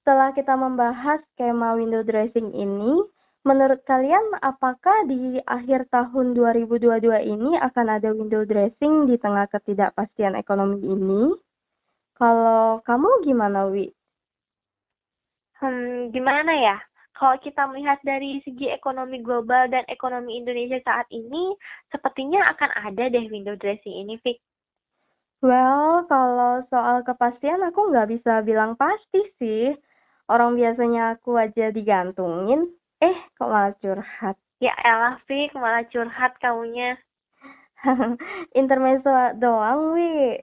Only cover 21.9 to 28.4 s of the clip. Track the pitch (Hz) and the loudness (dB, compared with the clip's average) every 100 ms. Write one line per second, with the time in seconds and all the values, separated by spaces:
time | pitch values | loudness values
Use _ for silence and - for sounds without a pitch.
21.9 | - - - 269 370 339 320 285 - 214 | -6 -6 -6 -2 2 2 0 -4 -4 -8
22.9 | 196 254 240 220 214 202 202 202 208 208 | -4 -2 -2 -4 -10 -10 -6 -6 -6 -10
23.9 | 185 202 226 254 240 _ _ _ _ _ | -12 -12 -8 -8 -8 _ _ _ _ _
24.9 | _ _ _ _ _ 254 247 254 277 311 | _ _ _ _ _ 2 4 4 4 2
25.9 | 339 349 277 254 247 247 247 254 247 240 | 2 2 2 4 2 0 0 -2 0 2
26.9 | 247 247 247 240 247 277 359 359 370 415 | 0 -2 -2 -2 0 -4 -2 -2 0 2
27.9 | 262 214 233 240 220 | 2 2 -2 0 0